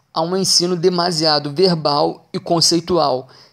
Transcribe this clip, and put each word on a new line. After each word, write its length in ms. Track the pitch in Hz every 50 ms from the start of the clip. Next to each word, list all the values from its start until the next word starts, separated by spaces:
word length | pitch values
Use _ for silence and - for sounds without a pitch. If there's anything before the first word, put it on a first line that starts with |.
| _ _ -
a 80 | 160
um 140 | 165 170 185
ensino 400 | 196 185 - - 165 175 175 185
demasiado 720 | 170 160 190 185 175 170 185 175 151 160 156 151 147 143 147
verbal 800 | 143 147 190 185 175 160 147 151 143 147 165 165 160 - _ _
e 60 | - 185
conceitual, 880 | - - 175 165 156 - 170 165 165 170 180 165 147 139 131 127 127 - - - - -